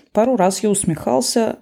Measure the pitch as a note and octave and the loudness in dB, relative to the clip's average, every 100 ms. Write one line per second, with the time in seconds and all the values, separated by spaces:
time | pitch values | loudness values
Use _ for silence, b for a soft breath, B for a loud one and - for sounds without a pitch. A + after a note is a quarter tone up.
0 | B - A#3 B3+ F#3 F#3+ G#3+ G3 - D#3 | B 0 2 2 2 0 -2 0 -2 -4
1 | - C4 B3 A#3+ A3 - | 0 0 0 0 -2 -4